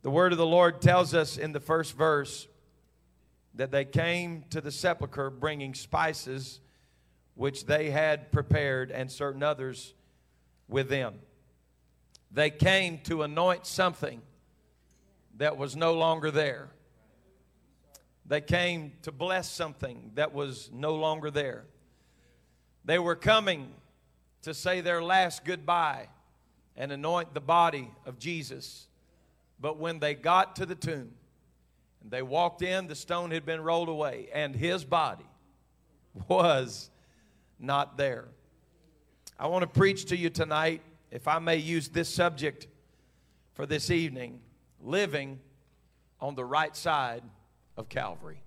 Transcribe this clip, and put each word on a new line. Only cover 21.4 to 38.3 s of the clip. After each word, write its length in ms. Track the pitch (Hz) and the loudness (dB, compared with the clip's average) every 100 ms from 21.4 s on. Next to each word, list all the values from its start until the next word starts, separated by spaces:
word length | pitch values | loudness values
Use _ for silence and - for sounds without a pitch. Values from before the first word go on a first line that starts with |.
| 139 117 - _ _ _ _ _ _ _ _ _ _ _ - | -4 -8 -14 _ _ _ _ _ _ _ _ _ _ _ 0
They 120 | 170 | 0
were 180 | 175 165 | 2 0
coming 600 | - 220 202 160 131 - _ _ _ _ _ _ | 4 4 4 -2 -6 -18 _ _ _ _ _ _
to 120 | - | -12
say 280 | 151 180 185 | -6 -2 -2
their 220 | 175 170 | 0 -2
last 400 | 170 185 180 - | 4 4 4 0
goodbye 640 | 156 180 147 175 160 131 104 _ _ _ _ _ _ - | -6 -6 0 2 2 -2 -12 _ _ _ _ _ _ -10
and 160 | 139 | -8
anoint 420 | 139 156 175 165 | -4 -2 0 -2
the 80 | 147 | -8
body 500 | 135 170 170 147 120 - - | 2 4 4 2 -10 -16 -16
of 120 | 123 | -10
Jesus. 680 | 135 170 139 135 - - - _ _ _ _ _ _ _ | -6 -6 -8 -12 -14 -18 -20 _ _ _ _ _ _ _
But 180 | 139 156 | -8 -4
when 220 | 165 165 | -6 -2
they 160 | 147 143 | -2 0
got 400 | 156 180 190 - | 4 4 4 -2
to 100 | 185 | -8
the 100 | 175 | -6
tomb 360 | 165 151 - - _ _ _ _ _ _ _ _ | -6 -6 -10 -18 _ _ _ _ _ _ _ _
and 80 | 107 | -10
they 120 | 123 | -8
walked 400 | 131 147 175 175 | -2 0 0 0
in, 260 | 180 185 180 | -2 -2 -4
the 80 | 147 | -12
stone 360 | - 175 175 | -4 -4 -2
had 140 | 165 147 | -6 -4
been 160 | 160 | -4
rolled 280 | 160 170 170 | 0 0 0
away 400 | 156 147 123 107 | -2 -4 -4 -6
and 220 | 139 147 127 | -4 -4 -2
his 300 | 165 180 135 | -2 -2 0
body 420 | 170 147 92 - _ _ _ _ _ _ _ _ - - | 0 0 -4 -16 _ _ _ _ _ _ _ _ -14 0
was 640 | 185 175 139 127 104 - _ _ _ _ _ _ _ | 6 6 4 0 -10 -16 _ _ _ _ _ _ _
not 380 | 123 143 147 135 | -2 0 0 0
there. 320 | 139 117 120 | -2 -2 -12